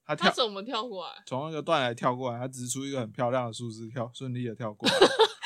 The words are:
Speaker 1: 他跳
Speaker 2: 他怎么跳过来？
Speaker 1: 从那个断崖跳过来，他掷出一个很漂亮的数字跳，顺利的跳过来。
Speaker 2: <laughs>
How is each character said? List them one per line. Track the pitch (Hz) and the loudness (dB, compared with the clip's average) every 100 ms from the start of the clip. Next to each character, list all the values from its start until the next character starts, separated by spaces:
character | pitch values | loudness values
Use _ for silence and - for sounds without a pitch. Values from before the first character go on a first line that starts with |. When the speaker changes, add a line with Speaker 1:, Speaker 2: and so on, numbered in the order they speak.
| - | -6
Speaker 1:
他 | 151 | 4
跳 | 180 | 4
Speaker 2:
他 | - | 4
怎 | 226 | 0
么 | 196 | -2
跳 | 220 240 254 | -4 -4 -4
过 | 190 156 | -8 -10
来？ | - - | -12 -6
Speaker 1:
从 | 131 156 | -4 -4
那 | |
个 | 156 | -4
断 | 139 156 | 2 4
崖 | 123 | 2
跳 | 113 143 127 | 2 0 0
过 | 131 | -2
来， | 120 | -4
他 | 131 | -6
掷 | 131 123 | -6 -6
出 | 135 139 | -4 -4
一 | |
个 | 135 | -4
很 | 110 | -4
漂 | 104 120 | -2 0
亮 | 127 120 | 2 -2
的 | |
数 | 107 117 | -6 -8
字 | 110 110 | -10 -8
跳， | 123 120 | -6 -6
顺 | - 135 | -6 -6
利 | 123 120 | -4 -4
的 | |
跳 | 107 110 | -4 -6
过 | 104 - | -2 0
来。 | 523 | 6
Speaker 2:
<laughs> | - 539 440 - | 6 8 2 2